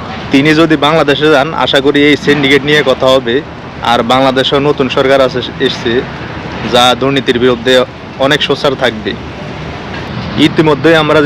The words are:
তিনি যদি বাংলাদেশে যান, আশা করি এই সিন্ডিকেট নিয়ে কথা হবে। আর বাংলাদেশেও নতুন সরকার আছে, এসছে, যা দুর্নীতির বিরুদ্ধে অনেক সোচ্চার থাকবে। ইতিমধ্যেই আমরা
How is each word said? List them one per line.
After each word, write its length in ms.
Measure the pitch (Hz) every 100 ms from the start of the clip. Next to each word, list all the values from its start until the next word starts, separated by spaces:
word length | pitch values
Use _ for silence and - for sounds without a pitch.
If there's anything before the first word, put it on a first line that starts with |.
| - - -
তিনি 180 | 135 151 156
যদি 160 | 165 151 143
বাংলাদেশে 420 | 160 147 135 156
যান, 140 | 143 151 160 127
আশা 140 | 139 135
করি 140 | 143 147
এই 60 | 143 143
সিন্ডিকেট 360 | 147 135 139 143
নিয়ে 120 | 151 135
কথা 180 | 123 135
হবে। 220 | 131 120 131 160 - - - -
আর 80 | 120 117
বাংলাদেশেও 480 | 127 135 131 123 143 147
নতুন 200 | 139 127 143
সরকার 240 | 131 139 131
আছে, 120 | 127 110 - 127
এসছে, 240 | - 117 120 - - - - - - 113
যা 100 | 120 123 120
দুর্নীতির 400 | 131 139 135 120
বিরুদ্ধে 300 | 127 117 120 127 127 - - - 135
অনেক 140 | 151 -
সোচ্চার 260 | 139 151 131
থাকবে। 280 | 123 107 101 - - - - - - - - - - - - - 151
ইতিমধ্যেই 540 | - 156 135 156 160
আমরা 160 | 151 156